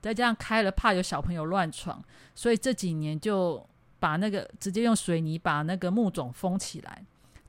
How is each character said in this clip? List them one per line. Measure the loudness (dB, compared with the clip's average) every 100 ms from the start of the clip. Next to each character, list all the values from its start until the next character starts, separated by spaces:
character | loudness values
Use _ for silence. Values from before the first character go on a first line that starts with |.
再 | -6
加 | 0 0
上 | 0
开 | 0 2
了 | 2
怕 | 2 2
有 | 2
小 | 0 -2
朋 | -2
友 | -2
乱 | 0 0 0
闯， | -4 -10 -10 -14 -20 -20
所 | -4 2
以 | 2
这 | 2
几 | -2 -2
年 | -2 -2 -2
就 | 0 2 0 -2 -10 _ _ -2
把 | 0 2
那 | 0
个， | -2 -6 -8
直 | -4
接 | 2
用 | 4 4
水 | 2 0
泥 | 0 -2
把 | 0 0
那 | 0 0
个 | 0
木 | 2 2
冢 | 0 -6
封 | -4 -2 -2
起 | -4 -12
来。 | -16 -18 -20 _ -20 -20